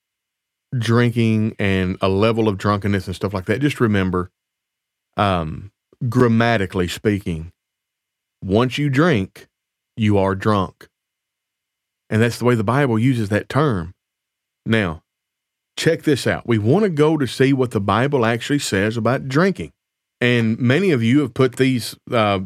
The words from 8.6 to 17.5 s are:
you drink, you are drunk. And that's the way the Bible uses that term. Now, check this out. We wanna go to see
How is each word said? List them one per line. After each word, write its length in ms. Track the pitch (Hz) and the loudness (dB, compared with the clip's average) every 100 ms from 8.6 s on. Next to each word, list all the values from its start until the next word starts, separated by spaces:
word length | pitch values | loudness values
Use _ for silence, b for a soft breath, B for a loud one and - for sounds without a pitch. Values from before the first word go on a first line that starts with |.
| 127 131 | 0 0
you 120 | 147 | 0
drink, 580 | 131 175 120 95 - - _ _ _ _ - | 2 2 2 -2 -10 -20 _ _ _ _ -2
you 220 | 107 101 | 0 2
are 180 | 95 95 | 0 0
drunk. 540 | 110 104 90 - - _ _ _ _ _ _ _ _ _ _ _ - | 0 0 -2 -8 -20 _ _ _ _ _ _ _ _ _ _ _ -4
And 120 | 107 | 0
that's 160 | 117 117 | 0 0
the 60 | 120 | 0
way 100 | 120 | 0
the 80 | |
Bible 360 | 104 131 139 113 | 0 0 0 0
uses 300 | 127 120 101 | 0 0 -2
that 180 | 104 - | -4 -2
term. 460 | 131 151 98 85 - _ _ _ _ _ _ - | 0 0 -2 -6 -12 _ _ _ _ _ _ -2
Now, 380 | 113 95 78 _ _ _ _ _ _ _ - | 0 0 -6 _ _ _ _ _ _ _ -4
check 260 | 160 165 | -2 0
this 240 | - 131 113 | 0 0 0
out. 180 | 80 - | -4 -2
We 100 | 113 | 0
wanna 320 | 104 180 214 | 2 2 0
go 280 | 147 151 156 | 0 0 0
to 100 | 127 | -2
see 260 | - 135 | 0 2